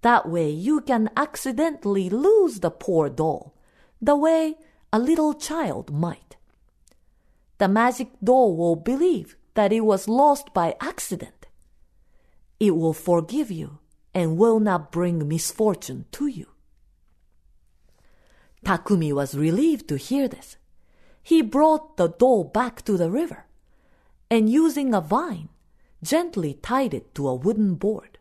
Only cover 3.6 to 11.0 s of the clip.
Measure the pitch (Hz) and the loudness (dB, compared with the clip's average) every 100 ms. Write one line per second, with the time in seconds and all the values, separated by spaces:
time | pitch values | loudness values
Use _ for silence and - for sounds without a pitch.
3.6 | _ _ _ _ 220 294 311 320 320 311 | _ _ _ _ 2 2 4 2 0 -6
4.6 | _ _ _ 214 247 320 302 302 - 320 | _ _ _ -2 2 2 2 -2 -6 -4
5.6 | 247 139 - 143 170 - _ - _ _ | -4 -6 -8 -4 -4 -6 _ -20 _ _
6.6 | _ _ _ _ _ _ _ _ _ _ | _ _ _ _ _ _ _ _ _ _
7.6 | 190 208 240 247 247 _ 196 254 240 165 | 0 2 2 0 -10 _ 2 4 4 2
8.6 | 170 165 165 269 359 269 - - _ - | 0 0 -2 0 0 0 -6 -20 _ 0
9.6 | 202 226 214 190 208 233 294 285 - - | 2 2 2 0 0 2 4 2 -2 -2
10.6 | 170 - 277 - | -2 -4 -10 -10